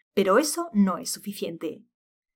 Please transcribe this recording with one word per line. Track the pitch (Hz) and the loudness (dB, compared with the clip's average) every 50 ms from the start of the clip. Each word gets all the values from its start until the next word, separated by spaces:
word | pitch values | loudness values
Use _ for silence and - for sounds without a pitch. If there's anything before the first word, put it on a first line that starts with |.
| _ _ _ | _ _ _
pero | 202 196 190 190 247 | 0 2 4 4 4
eso | 311 294 - 339 339 330 - | 4 2 -2 -4 -6 -2 2
no | 208 196 190 175 160 | 4 4 4 2 -2
es | 160 - | -6 -8
suficiente. | - 170 - 208 202 - 196 170 170 165 - 160 - - - _ _ _ _ _ _ _ _ _ _ | -10 -10 -10 -12 -10 -8 -8 -10 -8 -8 -8 -10 -10 -10 -16 _ _ _ _ _ _ _ _ _ _